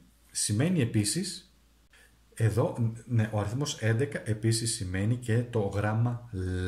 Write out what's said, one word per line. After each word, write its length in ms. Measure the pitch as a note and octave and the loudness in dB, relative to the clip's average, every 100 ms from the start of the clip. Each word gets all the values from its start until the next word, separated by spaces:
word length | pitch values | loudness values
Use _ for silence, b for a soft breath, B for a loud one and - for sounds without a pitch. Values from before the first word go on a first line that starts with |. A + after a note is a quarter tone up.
| - _ _ | -16 _ _
σημαίνει 500 | - - G#2 D#3+ F3+ | -4 0 2 2 2
επίσης, 760 | A2+ A2 G#2 E3 G3 - - _ _ _ _ B B _ _ | 2 2 0 0 -4 -8 -16 _ _ _ _ B B _ _
εδώ, 580 | - A2+ - D#3 - A2+ A2+ - | 0 2 2 0 0 -2 -2 -2
ναι, 240 | A#2 G#2+ | 0 2
ο 80 | G#2+ | 0
αριθμός 380 | G2 B2+ C#3+ - | -2 -2 -4 -2
έντεκα 420 | A2 A2+ C3+ - | 0 2 0 -2
επίσης 500 | - G#2+ A2+ A2+ A#2 | -4 0 2 2 0
σημαίνει 420 | - F2+ F#2 G#2 B2 | -4 -4 0 0 0
και 260 | - A2+ | 2 0
το 180 | B2 A2+ | 2 0
γράμμα 680 | G2 G2 G#2+ A2 A#2+ A#2+ - F#2 F#2 F#2 | 0 0 0 2 2 0 -6 -4 -2 0